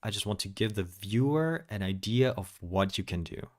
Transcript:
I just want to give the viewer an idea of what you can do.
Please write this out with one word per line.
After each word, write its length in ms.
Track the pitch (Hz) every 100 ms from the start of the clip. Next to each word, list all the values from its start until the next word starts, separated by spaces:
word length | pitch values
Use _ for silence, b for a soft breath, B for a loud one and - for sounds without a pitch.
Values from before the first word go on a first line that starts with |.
I 80 | 107
just 160 | 104 104
want 120 | 104
to 80 | 101
give 260 | 98 113
the 100 | 104
viewer 800 | 87 90 98 110 131 151 160 165 -
an 140 | 104
idea 480 | 95 95 101 120 127
of 260 | 120 95 -
what 380 | 87 92 98 -
you 60 |
can 180 | 95 87
do. 240 | 82 - -